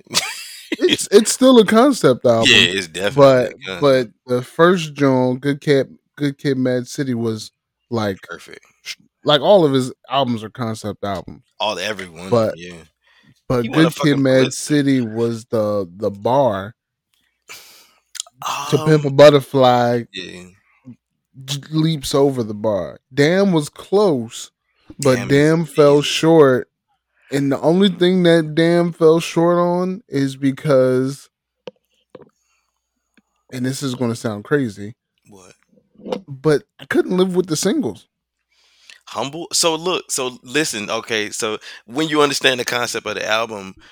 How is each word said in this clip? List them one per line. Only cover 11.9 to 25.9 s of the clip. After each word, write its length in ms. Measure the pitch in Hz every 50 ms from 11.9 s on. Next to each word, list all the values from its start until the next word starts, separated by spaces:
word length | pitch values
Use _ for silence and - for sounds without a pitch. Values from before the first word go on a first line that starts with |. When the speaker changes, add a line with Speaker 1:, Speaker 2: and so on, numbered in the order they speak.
| 110 95 92
Speaker 1:
one 180 | 90 82 80 87
of 60 | 95
Speaker 2:
But, 180 | 117 117 110 104
Speaker 1:
them, 60 | -
yeah. 160 | 80 87 90 87 82 80 _ _ _ _ _ _ _ _ _ _ _ _
Speaker 2:
but 160 | - - 120 120
Speaker 1:
He 60 | 110
won 100 | 147 151
a 40 | 165
Speaker 2:
Good 80 | 165 -
Kid, 20 |
Speaker 1:
fucking 240 | - 143 143 143 139 135
Speaker 2:
Mad 140 | 135 131
Speaker 1:
Pulitzer. 200 | 131 131 131 -
Speaker 2:
City 440 | - - - 151 147 139 139 135 131
was 440 | 123 110 107 113 117 117 117 113 110
the, 440 | _ - 110 107 104 104 104 98 85 87
the 140 | 98 107 101
bar. 640 | 98 101 101 117 123 143 139 120 101 95 98 104 - _ _ _ _ _ _ _ _ _ _ _ _ _ _ - - - - - - - _ _ _ _ _ _ - - - - _ _ - - 151 143 143 -
To 80 | 156 139 156
Pimp 180 | 151 156 151 143
a 40 |
Speaker 1:
Um, 80 | 143 135
Speaker 2:
Butterfly 840 | 135 143 151 147 143 131 - - 135 131 123 123 120 120 120 120 120 117 - -
Speaker 1:
yeah. 300 | 95 90 90 90 90 90 90 92 _ _ _ _ _ _ 131 120 - _ _ _ _ _ _ _ 135 135
Speaker 2:
j-, 160 | 135 139 139 135 -
leaps 420 | 156 156 156 160 160 147 135 - -
over 260 | 135 139 143 135 127 113
the 100 | 104 107
bar. 460 | 104 104 110 104 95 85 69 - - _ _ 131
Damn 380 | 131 139 151 180 190 202 202
was 160 | 175 156 143
close, 840 | - - - - - - 202 214 196 151 123 113 113 - - - - _ _ _ _ _ _ _ - - - 135
but 120 | 131 127
Speaker 1:
Damn 80 | 120 120
is 60 | -
Speaker 2:
Damn 360 | 139 139 147 156 160 165 170
fell 260 | - - - 147 143